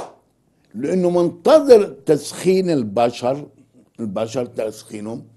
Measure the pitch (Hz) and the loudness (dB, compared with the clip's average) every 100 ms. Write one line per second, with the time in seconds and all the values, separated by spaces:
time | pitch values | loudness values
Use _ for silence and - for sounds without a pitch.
0 | - - _ _ _ _ _ 104 139 185 | -12 -20 _ _ _ _ _ -10 -4 -2
1 | 175 175 175 170 226 311 277 226 202 - | 0 0 -2 -2 4 4 8 6 6 -2
2 | - 147 - - 180 190 185 151 107 101 | 0 0 -2 -4 0 0 2 -2 -2 0
3 | 120 120 120 139 143 _ _ _ _ - | 0 0 -4 -4 -8 _ _ _ _ -10
4 | 113 95 113 131 120 113 110 104 - 107 | -8 -6 -4 -4 -6 -6 -8 -8 -14 -12
5 | 104 117 147 | -12 -12 -16